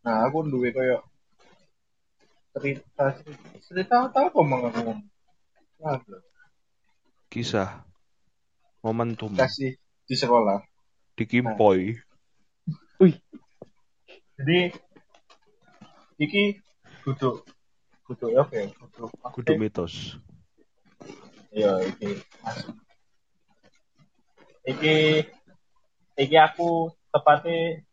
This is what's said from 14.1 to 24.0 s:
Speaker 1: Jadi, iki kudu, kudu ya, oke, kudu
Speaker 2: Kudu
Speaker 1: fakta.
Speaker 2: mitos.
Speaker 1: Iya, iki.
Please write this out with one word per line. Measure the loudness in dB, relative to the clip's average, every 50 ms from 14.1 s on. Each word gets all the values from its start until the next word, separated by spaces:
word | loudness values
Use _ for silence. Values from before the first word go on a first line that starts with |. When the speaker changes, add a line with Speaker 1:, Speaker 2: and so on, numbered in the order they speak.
| -20 -20 _ _ _
Speaker 1:
Jadi, | -6 -2 0 2 2 2 0 -4 -10 _ _ _ -20 _ _ _ _ _ _ -20 _ _ _ _ _ _ _ _ _ -20 -20 _ -20 _ _ _ -4
iki | -4 0 2 0 0 0 -2 -6 _ _ _ _ _ -20 -20 -10
kudu, | -8 -8 -6 -2 -2 -4 -4 -4 _ -20 _ _ _ _ _ _ _ _ _ _
kudu | _ -18 -14 -8 -6 0 0
ya, | 0
oke, | 0 0 -4 -6 -6 -8 -10
kudu | _ -20 -20 _ -16 -16 -16 -16 _ -16 -14
Speaker 2:
Kudu | -12 -6 0 0 2
Speaker 1:
fakta. | 2
Speaker 2:
mitos. | 0 -4 _ -6 -6 -6 -8 -12 -14 -14 -16 -18 -20 -20 -20 -20 _ _ _ _ _ _ _ _ _ _ _ _ -20 -20 -20 -20 -20 -20 _ -20 -20 _ -2
Speaker 1:
Iya, | 2 2 2 2 2 -2
iki. | -4 -6 -6 -8 -8 -8 -8 -12 _ -20 -14 -12 -10 -10 -10 -12 -14 -16 -20 _ _ _ _ _ _ _ _ _ _ _ _ _ _ _ _ _ _ _ _ _ _ _ _